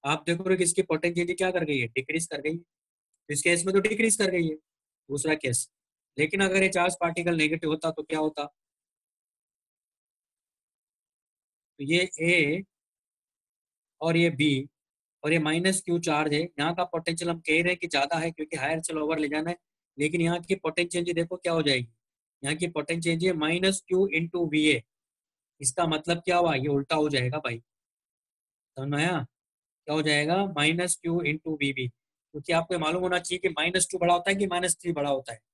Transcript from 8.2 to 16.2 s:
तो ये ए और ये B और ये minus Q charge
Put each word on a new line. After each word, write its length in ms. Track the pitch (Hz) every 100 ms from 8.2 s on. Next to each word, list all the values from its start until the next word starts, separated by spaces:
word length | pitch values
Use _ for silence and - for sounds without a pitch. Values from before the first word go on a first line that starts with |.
| 156 151 143 _ _ _ _ _ _ _ _ _ _ _ _ _ _ _ _ _ _ _ _ _ _ _ _ _ _ _ _ _ _ _ _ _
तो 40 | 139
ये 240 | 175 185 -
ए 420 | 165 175 143 170 196 _ _ _ _ _ _ _ _ _ _ _ _ _
और 160 | 165 165
ये 120 | 170
B 360 | 135 151 135 139 _ _ _ _ _
और 100 | 147
ये 60 | 165
minus 420 | 156 160 185 185
Q 160 | - 170
charge 340 | 165 147